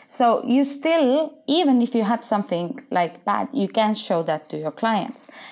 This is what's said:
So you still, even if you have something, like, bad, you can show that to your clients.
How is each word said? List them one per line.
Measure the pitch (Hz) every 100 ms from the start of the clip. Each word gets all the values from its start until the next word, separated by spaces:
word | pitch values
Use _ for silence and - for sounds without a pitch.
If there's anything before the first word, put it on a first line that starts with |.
| -
So | - 240 220
you | - 254
still, | 277 - 311 330 262 285 302 - -
even | 311 302 247
if | 233 233
you |
have | 208 233
something, | - 208 202 170 175 - -
like, | 185 170 -
bad, | - 208 196
you | 269 196
can | - 214
show | 214 - 175
that | 160 156 -
to | 151
your | 156
clients. | - 226 214 - - - - -